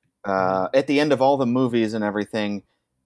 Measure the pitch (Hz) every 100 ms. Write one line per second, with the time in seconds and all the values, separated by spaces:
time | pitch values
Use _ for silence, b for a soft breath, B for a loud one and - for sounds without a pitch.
0 | _ _ 101 95 92 95 92 135 139 143
1 | 151 127 135 139 123 127 127 117 110 110
2 | 104 104 101 110 104 101 - _ _ _